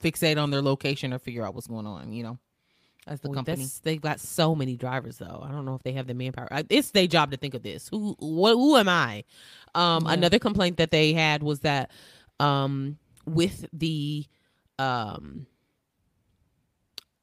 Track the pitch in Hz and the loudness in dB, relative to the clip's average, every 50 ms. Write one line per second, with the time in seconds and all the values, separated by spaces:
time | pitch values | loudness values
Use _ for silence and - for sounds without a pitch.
0 | - 165 - - 175 156 151 151 147 143 139 139 139 139 135 - - 139 139 - | -4 -4 0 2 2 2 2 2 0 0 0 2 2 2 0 0 0 -4 -4 -2
1 | - 131 127 127 - 127 117 120 110 101 - 117 - - 117 110 104 107 98 73 | -4 -6 -6 -6 -8 -8 -8 -6 -6 -6 -8 -10 -12 -10 -10 -10 -8 -10 -10 -10
2 | 67 113 107 120 117 113 123 - _ _ _ _ _ _ _ _ _ _ _ _ | -12 -10 -10 -10 -10 -10 -12 -14 _ _ _ _ _ _ _ _ _ _ _ _
3 | _ - 147 135 - 139 139 135 127 156 170 139 131 135 - - - 160 160 151 | _ -12 -12 -10 -8 -6 -6 -4 -4 -4 -4 -4 -6 -8 -10 -6 -4 -4 -4 -2
4 | - 151 151 - - - - - 160 160 160 151 135 131 127 120 127 127 127 131 | -2 -4 -4 -6 -8 -6 0 2 4 4 4 2 0 -2 -4 -4 -4 -4 -4 -4
5 | - 117 - - 92 85 87 - - 143 139 147 135 131 131 127 - 127 131 135 | -6 -8 -12 -14 -14 -14 -12 -12 -12 -10 -8 -8 -6 -6 -8 -6 -6 -6 -6 -4
6 | 127 127 123 123 127 131 127 123 123 - - 147 160 - - 196 - - - 202 | -6 -6 -6 -6 -6 -6 -6 -8 -10 -6 -6 -6 0 2 2 2 2 4 4 4
7 | 180 175 170 165 147 139 139 - - 139 127 117 - 104 98 117 - - - 214 | 4 6 4 4 4 2 0 -6 -8 -8 -8 -8 -8 -8 -10 -10 -8 -8 -6 -4
8 | 208 208 - - - 156 160 165 190 226 233 240 262 294 302 247 202 185 180 165 | -4 -4 -6 -6 -6 -4 2 4 6 6 6 6 6 8 8 8 6 6 4 2
9 | 139 117 104 104 - - _ - - - - - - _ - 165 175 170 165 165 | 2 0 -2 -8 -12 -16 _ -20 -20 -20 -20 -20 -20 _ 0 2 2 4 4 2
10 | 165 - 165 180 175 170 196 - - 214 208 208 185 175 175 - 160 156 - 156 | 2 2 2 4 4 4 4 4 2 2 2 2 2 2 2 0 2 4 4 4
11 | 156 151 160 165 160 156 151 147 151 151 147 139 - 151 143 135 127 - - - | 4 4 4 4 2 2 2 0 0 -2 -2 0 0 0 0 0 -2 -4 -10 -18
12 | - - - - _ _ _ - 143 147 139 139 139 135 139 135 135 139 147 - | -20 -20 -20 -20 _ _ _ 0 2 2 4 2 2 0 -2 -2 -4 -6 -8 -10
13 | _ _ _ _ _ 156 160 160 170 190 151 - - - - 147 160 165 160 151 | _ _ _ _ _ -2 2 2 2 2 0 -6 -12 -14 -6 -4 -2 -2 -2 -2
14 | 143 147 151 147 143 - _ _ _ _ _ _ _ _ _ - 135 131 123 120 | -4 -4 -4 -6 -8 -10 _ _ _ _ _ _ _ _ _ -4 -2 -2 0 -2
15 | 110 101 80 73 73 71 69 - 135 - _ _ _ _ _ _ _ _ _ _ | -2 -4 -6 -10 -12 -14 -14 -16 -16 -18 _ _ _ _ _ _ _ _ _ _
16 | _ _ _ _ _ _ _ _ _ _ _ _ _ _ _ _ _ _ _ - | _ _ _ _ _ _ _ _ _ _ _ _ _ _ _ _ _ _ _ -20
17 | - _ _ _ | -20 _ _ _